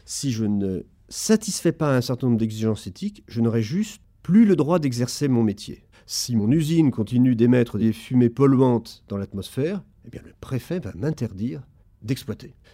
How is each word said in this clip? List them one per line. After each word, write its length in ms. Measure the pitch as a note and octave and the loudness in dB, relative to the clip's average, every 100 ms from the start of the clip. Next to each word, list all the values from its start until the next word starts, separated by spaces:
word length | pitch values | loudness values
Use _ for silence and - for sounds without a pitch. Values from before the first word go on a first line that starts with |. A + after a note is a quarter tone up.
si 280 | - - C#3 | -14 -6 -4
je 120 | A2+ | -2
ne 400 | G#2+ G#2 G2 F#2 - _ _ | -2 0 -2 -4 -10 _ _
satisfais 640 | - - A3 A3 - E3+ | -10 0 0 0 -2 -2
pas 220 | - D3+ | -2 0
à 20 | C3 | 0
un 60 | |
certain 240 | B2 B2 B2+ | 0 -2 0
nombre 140 | A#2 | 0
d'exigences 460 | A2+ G#2+ A2 G#2+ G#2 | -2 -2 -2 -2 -8
éthiques, 360 | - G3+ G3+ - | -10 -10 -10 -10
je 120 | A#2 | -2
n'aurai 220 | A#2 A#2 | 0 0
juste 400 | G#2+ E3+ G#3+ - _ _ | -2 -4 -4 -10 _ _
plus 220 | - G3 | 2 6
le 120 | A3 F3+ | 6 4
droit 240 | C#3+ F3+ | 2 0
d'exercer 480 | D3 A#2+ B2 - D3 | 0 -2 -4 -2 0
mon 160 | A#2+ | 2
métier. 400 | A2 G2+ - - _ _ - | 2 -2 -10 -16 _ _ -10
Si 280 | - - | -8 -2
mon 160 | A#2 G#2+ | 0 2
usine 400 | D#3+ D3+ E3 D3+ | 2 2 2 2
continue 460 | A2+ G#2 A#2+ C3 A#2 | 2 -2 2 4 4
d'émettre 420 | A#2+ B2 A#2 G#2 | 4 4 2 0
des 140 | A2+ | 0
fumées 380 | G#2+ - B2+ A#2+ | 0 -2 2 2
polluantes 760 | A#2+ C#3 B2+ C3 A#2+ A2+ - _ | 4 4 6 4 2 -2 -20 _
dans 80 | G2+ | -8
l'atmosphère, 680 | G2 G2+ F#2 - D3+ G3 - _ - | -8 -10 -10 -6 -4 -6 -10 _ -20
eh 40 | |
bien 120 | - | -20
le 100 | - _ | -20 _
préfet 400 | - C3 - F3 | -8 -8 -6 -8
va 120 | G2 E2 | -8 -6
m'interdire 640 | C3 D#3 A2+ F#2+ A#2 D3+ - _ _ _ | -6 -4 -8 -6 -8 -8 -16 _ _ _
d'exploiter. 520 | G#2+ C#3 - G2 - - _ | -6 -6 -6 -12 -14 -20 _